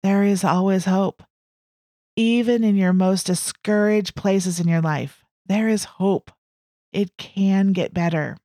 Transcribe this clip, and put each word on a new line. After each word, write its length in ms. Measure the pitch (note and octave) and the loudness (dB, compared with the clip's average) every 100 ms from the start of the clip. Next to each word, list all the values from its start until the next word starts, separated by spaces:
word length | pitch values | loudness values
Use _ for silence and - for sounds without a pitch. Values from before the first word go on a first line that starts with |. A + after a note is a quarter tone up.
There 220 | F#3+ G3+ | 2 2
is 180 | G3+ G3 | 2 2
always 440 | F#3 F3 G3 F#3+ F#3+ | 0 0 2 0 0
hope. 360 | F#3 G3 - - _ _ _ _ _ _ _ _ - | 0 -2 -6 -20 _ _ _ _ _ _ _ _ -2
Even 480 | A3+ A#3+ A#3 A#3+ | 0 2 2 2
in 120 | A3 G3+ | 2 2
your 160 | F#3 | 2
most 340 | F#3 F#3 F#3+ - | 2 2 0 -2
discouraged 880 | F3+ - - - G#3 G#3 G#3+ F#3+ | -4 -4 -8 -2 0 2 0 -2
places 440 | - G3+ G3 F#3 E3+ | -6 -2 0 -2 -2
in 80 | E3+ | 0
your 140 | E3 | 0
life, 440 | D#3+ D3 C3 - _ _ - | 0 -4 -6 -14 _ _ -4
there 220 | G3+ A3 | -2 0
is 160 | G#3+ | -2
hope. 480 | - - G3 F#3 - _ _ _ _ _ _ | -4 -4 -2 -2 -4 _ _ _ _ _ _
It 240 | - G3 - | -4 -4 -6
can 560 | - - G3 G3 G3 | -12 0 2 2 2
get 220 | F#3 - | 0 -2
better. 420 | F3+ E3+ D#3+ C#3+ D3+ | -2 -2 -2 -6 -10